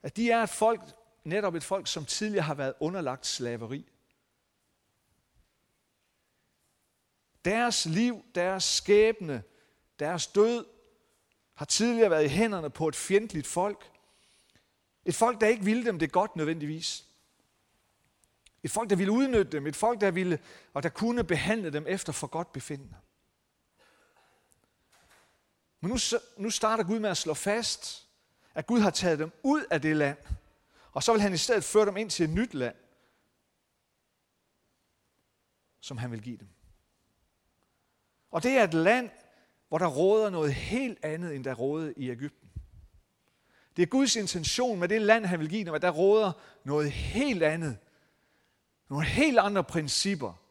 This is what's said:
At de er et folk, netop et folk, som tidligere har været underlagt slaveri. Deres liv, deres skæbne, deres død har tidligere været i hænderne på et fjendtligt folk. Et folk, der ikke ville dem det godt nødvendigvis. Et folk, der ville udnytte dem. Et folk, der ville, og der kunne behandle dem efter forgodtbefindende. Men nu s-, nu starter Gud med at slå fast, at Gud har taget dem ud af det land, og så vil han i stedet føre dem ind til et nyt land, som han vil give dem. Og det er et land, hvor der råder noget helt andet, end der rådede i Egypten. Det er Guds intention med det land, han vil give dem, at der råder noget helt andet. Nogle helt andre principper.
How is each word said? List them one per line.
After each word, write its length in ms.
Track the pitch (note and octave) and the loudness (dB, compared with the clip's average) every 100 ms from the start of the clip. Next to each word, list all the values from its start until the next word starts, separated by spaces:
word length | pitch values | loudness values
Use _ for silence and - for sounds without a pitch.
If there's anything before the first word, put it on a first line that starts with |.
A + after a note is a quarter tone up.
At 140 | D#3 - | -8 -2
de 140 | A#3 | 2
er 120 | A#3 | 2
et 80 | A3 | 2
folk, 300 | - A3 A3+ - - _ _ | 2 2 2 -8 -20 _ _
netop 300 | D#3 F#3+ G3+ | -6 -2 -2
et 100 | E3 | -4
folk, 220 | - F#3+ - | -4 -4 -4
som 180 | E3+ | -8
tidligere 400 | C#3+ - G#3+ G3 | -6 -4 -2 -2
har 100 | D#3 | -2
været 200 | C#3+ C3+ - | -2 -6 -4
underlagt 460 | D3+ F#3 C#3+ C3 - | -4 -4 -6 -6 -8
slaveri. 640 | - A#2+ A#2 A2+ C#3 - _ _ _ _ _ _ _ _ _ _ _ _ _ _ _ _ _ _ _ _ _ _ _ _ _ _ _ _ _ _ _ _ _ _ _ | -6 -6 -6 -8 -12 -14 _ _ _ _ _ _ _ _ _ _ _ _ _ _ _ _ _ _ _ _ _ _ _ _ _ _ _ _ _ _ _ _ _ _ _
Deres 420 | E3+ A3 A#3+ - D#3+ | -2 2 2 0 0
liv, 380 | E3 A#3+ A3 - | 2 0 -2 -6
deres 300 | F3+ F3+ F#3+ | -2 -2 0
skæbne, 760 | - - - G#3 A3 A3 E3 B2 - _ _ _ _ - | 0 -2 6 6 6 2 -6 -8 -10 _ _ _ _ -8
deres 280 | D3 E3+ - | -6 -4 0
død 400 | G3 A3 A#3+ - _ _ _ _ _ _ _ _ | 4 4 4 -6 _ _ _ _ _ _ _ _
har 100 | - | -14
tidligere 460 | D3 - A#3 A#3 G#3+ | -4 2 2 6 6
været 140 | D#3 | 6
i 40 | D3+ | 4
hænderne 420 | D#3 A3+ F#3+ D3+ | 2 0 0 -6
på 180 | - D#3 | -2 -4
et 80 | D3 | -2
fjendtligt 500 | - G3 A3 D#3 C#3 | 2 2 2 -8 -4
folk. 460 | F3 G3+ G3+ - _ _ _ _ _ _ _ _ _ _ _ | -2 -2 -4 -16 _ _ _ _ _ _ _ _ _ _ _
Et 100 | F3+ | -6
folk, 260 | - A#3 A3 | 0 0 4
der 60 | A3 | 2
ikke 180 | A#3 | 2
ville 200 | G3 A3+ | 2 0
dem 140 | A#3 F3 | 0 -2
det 140 | D#3 | 0
godt 240 | F3+ G#3 E3+ | 0 0 -2
nødvendigvis. 680 | D3+ E3 D3+ D#3+ - - _ _ _ _ _ _ _ _ _ _ _ _ _ _ _ _ | -4 -4 -6 -8 -8 -10 _ _ _ _ _ _ _ _ _ _ _ _ _ _ _ _
Et 80 | D#3+ | -6
folk, 200 | G#3+ A#3 | -6 0
der 60 | F#3+ | 0
ville 160 | G3 | 2
udnytte 400 | A3+ C4+ A#3 D#3+ | 2 4 2 0
dem. 140 | D3+ C#3+ | -2 -6
Et 100 | C#3+ | -2
folk, 240 | A3 A#3 | -2 2
der 100 | G3+ | 0
ville, 280 | F3 F3+ D#3+ - - _ | 0 0 -2 -4 -20 _
og 80 | C#3 | -6
der 60 | D#3 | -6
kunne 360 | - A3+ A#3+ | -2 -2 0
behandle 480 | F3 D#3 E3 A3 F3 | 0 0 0 -2 -2
dem 140 | C#3+ D#3 | -6 -4
efter 240 | F#3+ - | -6 -6
forgodtbefindende. 840 | - C#3+ D#3+ F3 C3+ - C#3+ C#3 - _ _ _ _ _ _ _ _ _ _ _ _ _ _ _ _ _ _ _ _ _ _ _ _ _ _ _ _ | -8 -6 -8 -8 -12 -12 -12 -14 -20 _ _ _ _ _ _ _ _ _ _ _ _ _ _ _ _ _ _ _ _ _ _ _ _ _ _ _ _
Men 80 | F3 | -4
nu 80 | B3 | -2
s-, 160 | - A#3 - - | 0 -2 -4 -8
nu 140 | G#3 | -6
starter 340 | - A3 A3+ | 0 0 2
Gud 140 | F3+ A3 | 0 0
med 120 | G#3+ | -2
at 60 | E3+ | -2
slå 180 | E3 | -4
fast, 720 | D3+ G3+ A3 A3+ - - - _ _ _ _ _ | -4 -2 -2 -2 -6 -10 -16 _ _ _ _ _
at 120 | - - | -10 0
Gud 140 | A3+ | 4
har 100 | G3+ | 4
taget 280 | - F3+ D3+ | 4 0 0
dem 140 | D#3+ _ | -2 _
ud 220 | C4+ D4+ - | 0 0 2
af 100 | E3 | 0
det 160 | D#3 D#3 | 2 2
land, 220 | C#3+ D3+ - - _ _ _ _ _ | 0 -2 -10 -10 _ _ _ _ _
og 100 | C#3 | -2
så 100 | - | 2
vil 100 | A3 | 4
han 120 | G3+ | 4
i 20 | E3+ | 0
stedet 280 | - A3 | 0 0
føre 220 | - G#3+ G3+ | 2 2 2
dem 100 | F#3+ | 0
ind 140 | A3 | -6
til 140 | - | -2
et 60 | D#3+ | 0
nyt 240 | E3 B3 | 0 -2
land, 220 | C#3+ A#2+ - _ _ _ _ _ _ _ _ _ _ _ _ _ _ _ _ _ _ _ _ _ _ _ _ _ _ _ _ _ _ | -2 -6 -6 _ _ _ _ _ _ _ _ _ _ _ _ _ _ _ _ _ _ _ _ _ _ _ _ _ _ _ _ _ _
som 180 | - B2+ | -12 -8
han 120 | B2 | -8
vil 120 | A2+ | -8
give 140 | B2 G#2+ | -10 -14
dem. 120 | G2+ _ _ _ _ _ _ _ _ _ _ _ _ _ _ _ _ _ _ | -18 _ _ _ _ _ _ _ _ _ _ _ _ _ _ _ _ _ _
Og 120 | E3+ | -2
det 80 | A#3+ | 2
er 140 | C4+ | 4
et 100 | G3 | 4
land, 360 | D#3+ E3+ B3 A#3+ - _ _ _ _ _ | 4 4 2 -2 -14 _ _ _ _ _
hvor 100 | D#3 | -2
der 80 | F3 | 0
råder 440 | C3+ F#3+ A3 G#3+ | 2 4 4 2
noget 240 | F3+ D3 | 0 -2
helt 500 | C3 - A#3+ C4 G3 | -2 -4 -4 -4 -6
andet, 320 | D#3 D#3+ F3 C#3+ | -8 -6 -8 -8
end 80 | |
der 100 | C3 | -8
rådede 400 | A#2+ C3 D#3 D#3 C3 | -4 -4 -4 -6 -6
i 140 | B2+ | -8
Egypten. 400 | A#2+ D3 _ _ - - - - _ _ _ _ _ _ _ _ - | -8 -10 _ _ -16 -16 -20 -20 _ _ _ _ _ _ _ _ 0
Det 60 | |
er 40 | E3+ | 2
Guds 300 | C4 C4+ A3+ | 4 2 0
intention 640 | F#3+ F3+ D#3 - B3+ G3 | -2 -4 -4 -2 -2 0
med 100 | F3 | 0
det 140 | A3 | 2
land, 220 | G#3 A3+ | 4 4
han 160 | G3 F3 | 2 -2
vil 80 | D#3 | -2
give 160 | G#3 | -4
dem, 100 | F3 | -4
at 80 | D3+ | 0
der 80 | F3+ | 0
råder 420 | D3+ F#3+ G#3+ G#3 - - _ | 4 6 6 2 -4 -16 _
noget 280 | C3+ D3 D3 | -4 0 0
helt 500 | - - G#3+ C#4+ G3 | -2 -4 -2 -2 2
andet. 360 | D#3 D#3+ D#3+ A2 _ _ _ _ _ _ _ _ _ _ _ | 0 0 -6 -8 _ _ _ _ _ _ _ _ _ _ _
Nogle 180 | C#3 D3 | -4 -2
helt 320 | - D#4 A#3 | 2 4 4
andre 260 | G3 G3+ | 4 0
principper. 720 | E3 F3 D3 - G3 F#3 A2+ E2+ _ | -2 -4 -2 -2 -2 -4 -8 -10 _